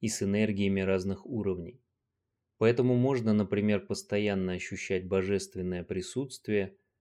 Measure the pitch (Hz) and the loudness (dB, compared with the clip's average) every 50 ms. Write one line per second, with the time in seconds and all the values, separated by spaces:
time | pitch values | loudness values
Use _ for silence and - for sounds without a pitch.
0 | 113 107 - - 104 98 101 107 107 107 101 98 101 98 98 98 95 95 95 92 | -4 -4 -2 -2 -2 0 2 2 2 0 0 0 0 0 2 0 2 2 0 0
1 | 92 98 98 - - - 131 107 98 98 90 87 85 87 - - _ _ _ _ | 0 -2 -6 -6 -8 -8 -6 -4 -2 -2 -4 -4 -6 -12 -14 -20 _ _ _ _
2 | _ _ _ _ _ _ _ _ _ _ _ - 110 113 120 135 123 127 123 123 | _ _ _ _ _ _ _ _ _ _ _ 2 2 4 4 4 4 4 4 4
3 | 123 135 139 123 110 110 107 104 101 - 104 101 104 107 104 98 - - 101 - | 4 4 2 2 2 4 4 4 4 2 0 2 2 2 2 2 0 -4 -8 -8
4 | - - 104 104 104 104 98 95 92 92 92 87 - - 98 - - - 98 90 | -4 -2 -2 0 2 2 0 0 0 -2 -2 -4 -6 -8 -10 -10 -4 -2 -2 -2
5 | 92 92 95 95 92 98 101 95 95 - - 92 90 90 90 87 87 - 95 92 | -2 0 0 0 0 2 0 -2 -2 -6 -8 -6 -6 -4 -4 -6 -6 -6 -6 -6
6 | 90 - - 151 143 127 - - - - 107 101 95 92 - _ _ _ _ _ | -6 -6 -6 -6 -6 -6 -10 -14 -6 -2 0 0 0 -2 -8 _ _ _ _ _